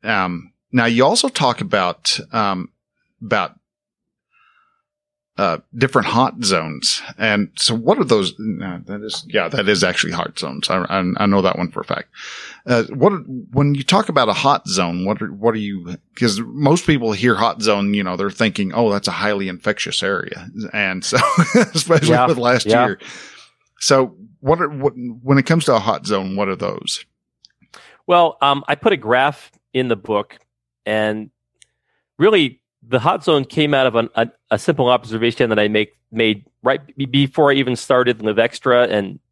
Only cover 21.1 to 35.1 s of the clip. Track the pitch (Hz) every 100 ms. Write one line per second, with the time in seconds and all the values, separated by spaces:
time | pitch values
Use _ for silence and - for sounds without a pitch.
21.1 | 123 - - 165 - 226 165 - 165 151
22.1 | 120 127 135 120 127 104 113 123 95 -
23.1 | - - - - _ _ _ - 135 131
24.1 | - - _ 135 165 160 147 139 127 123
25.1 | 117 123 139 135 165 156 117 104 92 82
26.1 | 101 95 98 98 92 - 50 - - -
27.1 | _ _ _ _ _ _ - - _ -
28.1 | 175 165 - 139 143 - 147 - 180 107
29.1 | 123 139 147 - _ _ 131 127 107 98
30.1 | 104 - - _ _ _ _ - 107 107
31.1 | 107 107 _ _ _ _ _ _ _ _
32.1 | _ 175 208 143 - _ _ 117 123 127
33.1 | 180 160 151 135 - 147 143 131 117 117
34.1 | - 117 _ _ 117 - 143 123 123 120